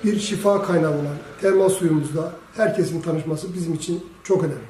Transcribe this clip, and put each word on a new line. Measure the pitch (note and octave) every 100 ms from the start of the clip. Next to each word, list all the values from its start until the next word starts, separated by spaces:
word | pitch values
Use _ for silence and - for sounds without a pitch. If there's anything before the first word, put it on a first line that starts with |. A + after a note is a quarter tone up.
bir | G#3 -
şifa | - F#3 G3+ G3
kaynağı | - E3+ D#3
olan | D3 D3 D3 - -
termal | F#3+ F#3+ F#3+
suyumuzla | F#3 E3+ D#3 C#3 D#3 E3 - - -
herkesin | G#3+ - E3 D#3+
tanışması | - D#3+ D#3 D3+ F#3
bizim | F3+ E3
için | D3+ - E3+ - -
çok | - F#3
önemli. | D#3+ B2